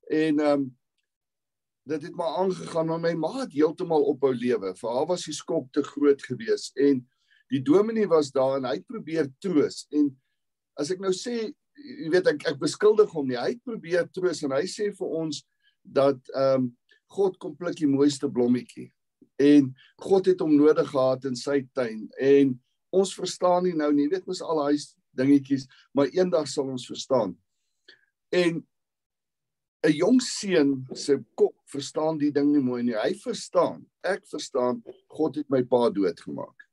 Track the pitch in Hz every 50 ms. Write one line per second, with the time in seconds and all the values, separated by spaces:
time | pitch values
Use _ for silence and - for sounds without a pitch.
0 | _ - - 156 156 160 151 147 151 147 147 143 139 131 - _ _ _ _ _
1 | _ _ _ _ _ _ _ _ _ _ _ _ _ _ _ _ _ 127 156 156
2 | 143 175 - - 170 160 143 170 190 196 180 165 170 160 - 165 160 165 165 165
3 | 165 170 170 165 156 165 220 269 262 196 - 139 151 165 160 - - 170 160 151
4 | 139 - 147 131 - 135 127 120 120 123 120 107 98 95 92 - - 113 117 127
5 | 151 156 180 175 - - 151 - - - 170 160 127 131 - 151 139 - - -
6 | 143 143 139 139 - - 127 104 113 110 107 104 - - _ - 139 143 143 127
7 | 123 _ _ _ _ _ _ _ _ _ 127 139 131 131 156 190 214 226 226 220
8 | 208 190 165 156 147 131 - 139 131 135 135 139 131 123 - 185 180 _ 226 220
9 | 160 143 160 160 151 135 135 _ - 196 175 147 127 - - - - _ - 147
10 | 147 143 131 _ _ _ _ _ _ _ _ _ _ _ _ - 147 147 185 185
11 | 190 190 185 185 - 240 240 233 220 - - _ _ _ _ - 285 - 277 -
12 | 311 - 170 185 180 165 156 147 - - 143 139 151 151 - - 190 214 254 208
13 | 214 202 - 160 139 131 123 120 127 170 247 240 _ 254 226 190 156 165 170 175
14 | 165 - _ 190 180 180 160 - 151 135 135 139 170 185 - - 208 202 202 -
15 | 185 - - 160 160 160 143 143 _ _ _ _ _ _ _ _ _ - - 139
16 | 135 139 139 131 _ - - 131 135 135 135 131 127 123 120 _ _ _ _ _
17 | _ _ - - 196 190 185 _ - 156 151 _ 175 175 - 156 160 143 139 135
18 | 143 147 139 - - 139 101 120 123 120 123 123 120 - - - - - _ _
19 | _ _ _ _ - _ _ _ 139 143 147 147 139 131 131 _ _ _ _ _
20 | - 185 190 196 185 190 180 180 175 156 151 143 147 151 156 160 151 135 131 135
21 | 131 131 131 127 127 139 127 120 - 139 143 143 131 - _ - 127 113 110 110
22 | 104 92 - - 127 135 139 139 143 135 127 123 _ _ _ _ _ _ - 190
23 | 196 190 - - 180 180 - - 185 180 175 180 180 185 170 156 151 147 147 143
24 | 143 147 185 185 185 - 185 175 156 - 165 156 143 143 147 147 - - _ _
25 | _ _ _ - 131 139 143 139 135 - 139 135 127 _ _ _ _ _ _ 131
26 | 143 127 120 185 185 180 175 160 147 135 - 151 131 135 131 123 120 - - -
27 | - _ 135 123 110 92 90 _ _ _ _ _ _ _ _ _ _ - - _
28 | _ _ _ _ _ _ - 180 175 170 170 160 - _ _ _ _ _ _ _
29 | _ _ _ _ _ _ _ _ _ _ _ _ _ _ _ _ - 165 151 143
30 | 180 202 254 254 - - - - - 202 180 165 143 139 139 131 131 127 - -
31 | - - 139 135 139 _ _ - 208 185 - _ _ _ - 139 135 - - 160
32 | 156 160 160 156 143 147 139 143 143 147 147 147 131 123 123 123 120 123 117 104
33 | 117 - 202 - - 254 - - - - _ 185 160 120 87 80 - _ _ _
34 | - 170 196 - _ - - 156 - - _ 127 123 123 123 120 - - - _
35 | _ _ - - 156 156 131 151 147 _ 139 131 127 131 131 123 120 113 98 101
36 | 98 87 - - - - 73 - - - _ _ - _